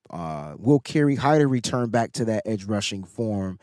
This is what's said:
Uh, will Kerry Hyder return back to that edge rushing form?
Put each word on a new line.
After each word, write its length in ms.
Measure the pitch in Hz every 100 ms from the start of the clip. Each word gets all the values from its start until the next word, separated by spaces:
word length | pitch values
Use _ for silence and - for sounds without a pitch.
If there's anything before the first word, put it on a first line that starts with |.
| -
Uh, 460 | 85 82 76 76 73
will 240 | 110 143
Kerry 360 | - 156 147 131
Hyder 320 | 139 151 143
return 420 | 127 - 127 117
back 220 | 117 113
to 120 | - 113
that 180 | 107 107
edge 180 | 107
rushing 400 | 98 104 - 98
form? 540 | 92 - 110 101 95 92